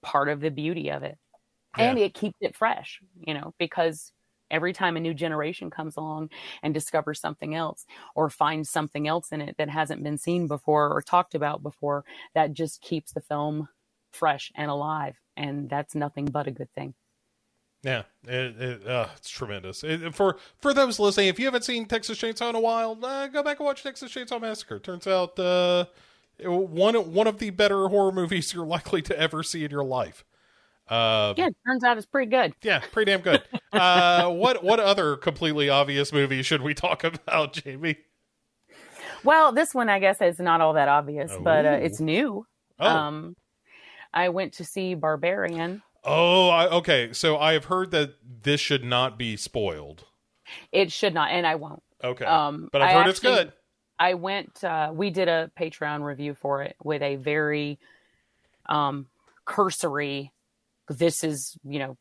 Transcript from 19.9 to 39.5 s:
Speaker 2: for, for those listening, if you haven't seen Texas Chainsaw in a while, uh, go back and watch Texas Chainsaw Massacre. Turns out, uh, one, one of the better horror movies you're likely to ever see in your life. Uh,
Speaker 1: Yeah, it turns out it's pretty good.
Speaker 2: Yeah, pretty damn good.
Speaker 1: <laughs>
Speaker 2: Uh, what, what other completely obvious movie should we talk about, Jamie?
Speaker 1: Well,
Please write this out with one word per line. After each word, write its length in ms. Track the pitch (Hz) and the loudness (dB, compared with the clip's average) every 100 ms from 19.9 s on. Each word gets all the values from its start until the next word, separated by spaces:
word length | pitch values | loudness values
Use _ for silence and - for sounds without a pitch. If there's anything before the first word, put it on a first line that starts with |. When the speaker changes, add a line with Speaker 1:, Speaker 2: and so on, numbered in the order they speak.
| 160 165 | -6 -8
Speaker 2:
for, 220 | 151 196 190 - _ | 0 0 0 -12 _
for 120 | 285 | 0
those 260 | 269 262 220 | 2 0 2
listening, 280 | 208 196 196 | 2 4 2
if 100 | 180 | 2
you 60 | 269 | -2
haven't 180 | 247 | -2
seen 220 | 240 240 220 | -4 -6 -4
Texas 340 | 233 226 220 | -4 -4 -6
Chainsaw 300 | 226 226 240 | -6 -4 -4
in 40 | |
a 60 | 226 | 0
while, 360 | 226 226 226 220 | 0 0 -2 -6
uh, 240 | 247 269 277 | -8 -6 -6
go 140 | 285 | -4
back 160 | 285 294 | -4 -2
and 60 | 294 | -2
watch 160 | 277 | -4
Texas 300 | 277 262 254 | -8 -12 -12
Chainsaw 280 | - 240 240 | -12 -8 -6
Massacre. 380 | 226 214 - 202 | -6 -8 -10 -12
Turns 280 | - 180 190 | -10 -8 0
out, 300 | 185 180 - | 0 0 -2
uh, 480 | 180 180 180 180 175 _ _ _ _ _ | 2 4 4 2 0 _ _ _ _ _
one, 500 | 180 175 190 160 202 233 170 | -4 -2 -2 2 4 4 2
one 120 | 170 220 | 2 2
of 120 | 208 | 0
the 120 | 214 | -8
better 380 | 185 208 196 190 | 2 4 4 4
horror 240 | 202 196 | 4 4
movies 400 | 190 170 180 151 | 2 0 0 -2
you're 120 | 175 160 | -6 -4
likely 360 | 165 - 185 | -4 -2 -2
to 160 | 147 160 | -2 0
ever 240 | 160 156 | 0 -2
see 220 | 156 170 | -6 -6
in 60 | 147 | -4
your 140 | 143 | -2
life. 400 | 135 127 113 - _ _ _ _ _ _ _ | -2 -2 -4 -8 _ _ _ _ _ _ _
Uh, 460 | 113 113 110 104 101 | 2 4 4 2 2
Speaker 1:
Yeah, 100 | 359 | -2
it 100 | - 240 | -2 -2
turns 180 | 262 | 2
out 120 | 247 233 | 2 2
it's 100 | 202 | 0
pretty 240 | 277 247 | -2 2
good. 240 | 254 170 - | 2 2 0
Speaker 2:
Yeah, 180 | 220 170 - | -2 -2 0
pretty 180 | - 208 | 0 2
damn 100 | 196 | 2
good. 220 | 175 - - | 4 4 2
Speaker 1:
<laughs> 40 | - _ | -12 _
Speaker 2:
Uh, 560 | 208 180 180 175 175 175 | 4 6 6 6 6 4
what, 340 | 175 233 233 | 4 2 2
what 160 | 180 226 | 4 4
other 380 | 202 202 156 139 | 6 4 2 0
completely 540 | - 147 160 151 143 | -2 -2 -2 2 4
obvious 420 | 139 143 139 143 | 4 4 0 0
movie 300 | 147 135 131 | 2 2 0
should 180 | 131 151 | 0 0
we 140 | 139 | 0
talk 300 | 147 180 160 | -2 -2 0
about, 500 | 165 165 - 160 147 | -2 -4 -2 0 0
Jamie? 420 | 160 143 135 160 151 _ _ _ _ _ _ _ - - - - - | -4 -12 -6 -4 -4 _ _ _ _ _ _ _ -20 -20 -18 -16 0
Speaker 1:
Well, 280 | 247 311 302 | 6 8 8